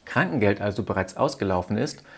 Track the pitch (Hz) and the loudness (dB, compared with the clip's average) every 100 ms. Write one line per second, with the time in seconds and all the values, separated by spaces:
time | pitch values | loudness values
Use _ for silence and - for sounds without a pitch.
0 | - 127 180 151 101 104 104 101 101 98 | -4 0 0 2 2 2 0 -2 -2 -2
1 | 92 - 135 - 98 90 - 107 147 - | -2 0 -2 0 0 0 0 -2 -2 -6
2 | - | -18